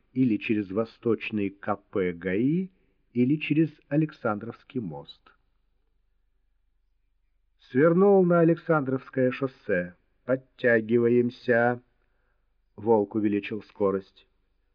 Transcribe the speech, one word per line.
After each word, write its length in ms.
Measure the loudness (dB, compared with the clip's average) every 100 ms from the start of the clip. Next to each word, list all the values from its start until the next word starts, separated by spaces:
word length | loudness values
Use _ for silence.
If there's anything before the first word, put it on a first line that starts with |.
| _
или 240 | -2 0 0
через 340 | -2 -4 -2
восточный 800 | -6 -6 _ -2 -2 -4 -6 -6
К 260 | -8 -8 -8
П 360 | _ -4 -4
гаи, 580 | -4 -4 -2 -2 -2 -6 _ _ _ _
или 240 | -2 0 -2
через 340 | -2 0 0 -4 _
Александровский 920 | -2 -2 -4 -6 -6 -8 -16 _ -10
мост». 400 | -10 -12 -18 -20 _ _ _ _ _ _ _ _ _ _ _ _ _ _ _ _ _ _ _ _ _ _ _ _ _
«Свернул 540 | 2 4 4 4 4
на 140 | 4 4
Александровское 960 | 4 2 0 -2 0 -6 -4 -2 0
шоссе. 640 | 0 -6 -8 -4 -4 -4 -12 _ _ -6
Подтягиваемся». 1600 | -6 -6 _ 2 2 2 2 4 2 0 -4 -2 2 2 -2 _ _ _ _ _ _ _ _ _ -8
Волк 400 | 0 2 2 -2
увеличил 480 | -2 -2 -6 -12
скорость. 640 | -14 -4 -2 -2 -8 _ _ _ _ _ _